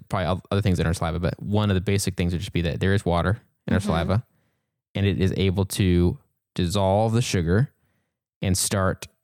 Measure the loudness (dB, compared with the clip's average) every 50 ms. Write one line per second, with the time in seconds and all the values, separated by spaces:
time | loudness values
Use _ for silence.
0 | -8 -6 -4 -4 -2 -2 -4 -4 -4 _ -4 0 2 2 2 2 2 0 0 -2
1 | -2 -4 -2 -2 -2 -4 -4 -4 -6 -2 -2 0 0 2 0 0 0 0 -2 0
2 | -2 -2 -2 -2 -2 -2 -2 -4 -6 -4 -4 -2 -2 -2 -2 -2 0 0 0 0
3 | 0 0 0 0 0 0 -2 -2 -6 _ _ _ _ -2 -2 0 0 0 -2 -2
4 | 0 0 0 -2 -2 -6 _ _ _ _ _ _ _ _ _ _ _ _ _ -2
5 | 0 0 2 2 0 0 0 0 0 0 2 0 -2 -2 0 0 2 4 4 4
6 | 4 2 0 -4 _ _ _ _ _ _ _ -2 -2 -2 0 0 2 2 2 2
7 | 2 2 2 0 0 0 -2 0 2 2 2 2 2 0 -4 _ _ _ _ _
8 | _ _ _ _ _ _ _ _ -2 -2 0 0 -2 -2 0 0 0 0 -2 -4
9 | -8 -18 _ _